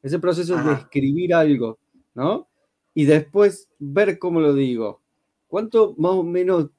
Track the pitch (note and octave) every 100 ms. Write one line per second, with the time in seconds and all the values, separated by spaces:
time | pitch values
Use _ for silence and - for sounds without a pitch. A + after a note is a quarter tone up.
0 | C#3 E3 F3 E3+ E3+ F3 D3 C#3 - C#3+
1 | C3+ D3+ F3+ E3+ D#3 C3+ A#2 A2 _ _
2 | _ A#2+ C#3 A3 - _ _ _ _ -
3 | D3 D#3 D#3 G3 G3+ G3 - _ C#3+ C#3+
4 | G3+ E3 F3+ E3+ D3+ C#3 C3+ A#2 G#2+ G#2
5 | _ _ _ _ _ F3+ A3 A3+ G#3 -
6 | E3+ F#3+ E3+ F3 F3+ F3+ D3+